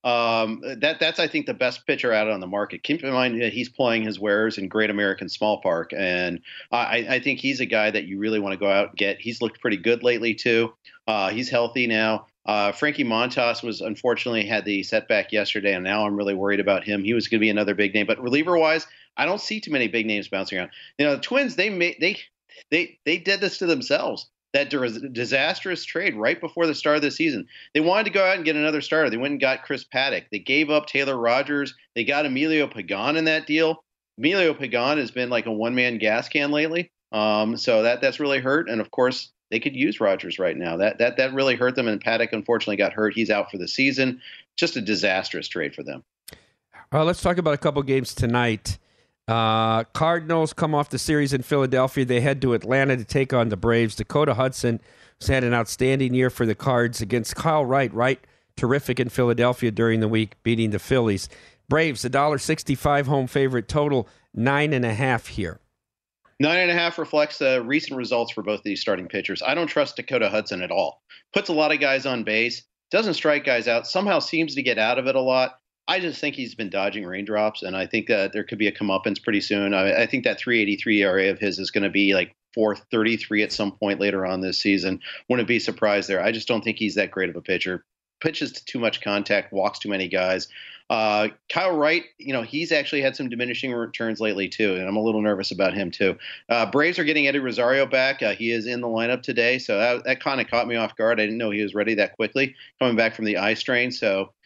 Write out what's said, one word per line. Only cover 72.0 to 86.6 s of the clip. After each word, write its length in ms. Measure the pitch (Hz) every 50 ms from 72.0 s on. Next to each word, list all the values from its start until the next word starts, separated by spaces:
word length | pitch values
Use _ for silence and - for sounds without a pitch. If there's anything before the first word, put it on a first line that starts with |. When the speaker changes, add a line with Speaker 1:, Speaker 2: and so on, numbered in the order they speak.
| 120
Speaker 1:
on 200 | 139 127 120 110
base, 400 | 107 107 110 117 120 117 - - _ _ _ _ _
doesn't 240 | - 196 226 208 156
strike 300 | - - 156 147 147 143
guys 240 | 143 127 117 110 120
out, 180 | 117 117 113
somehow 320 | - - 185 202 208 185 151
seems 380 | 127 - - 160 160 151 135
to 60 | 135
get 160 | 131 127 117 104
out 200 | 107 113 123 127
of 80 | 123
it 80 | 131 131
a 60 | 135
lot. 380 | 131 131 127 127 127 131 - _ _ _ _ _ _ -
I 100 | 170 190
just 220 | 180 165 131 -
think 160 | - 147 139
he's 180 | - 127 110 104
been 160 | - 113 92
dodging 340 | 90 98 98 101 95 107 98
raindrops, 580 | 90 92 95 104 101 107 107 107 107 107 -
and 140 | - 92 92
I 100 | 95 92
think 200 | - - 113 107
that 260 | - 117 101 98 98
there 120 | - 107 101
could 140 | - - 101
be 100 | 107 101
a 40 |
comeuppance 500 | 95 - 104 101 95 95 - 113 98 -
pretty 180 | - - 104 101
soon. 340 | - - 104 101 101 98 101
I, 280 | 95 95 98 82 98
I 40 | 117
think 160 | 110 - 127 120
that 140 | 123 101 -
three 220 | - 131 120 113
eighty-three 380 | 107 101 101 - - 120 107 104
E 40 | 98
R 140 | 98 90 98
A 100 | 95 98
of 100 | 92 -
his 180 | 107 101 87 87
is 140 | 95 -
gonna 180 | - 107 101 98
be, 240 | 85 98 101 98 98
like, 200 | 92 90 85 _ _ _ _ -
four 220 | 117 110 107 101
thirty-three 640 | - - _ - 113 110 113 117 104 - - 110 104
at 100 | 107 101
some 200 | - - 107 101
point 260 | - _ 107 101 98 -
later 260 | 101 101 98 95 95
on 160 | 92 95 92
this 180 | 92 95 90 -
season. 420 | - 107 98 95 90 95 95 - - - - - - -
Wouldn't 200 | 127 123 110 95
be 100 | 120 110
surprised 500 | - - 101 - 113 107 101 101 92 -
there. 140 | 98 90
I 100 | 87 -
just 140 | 117 110 107 -
don't 140 | 120 110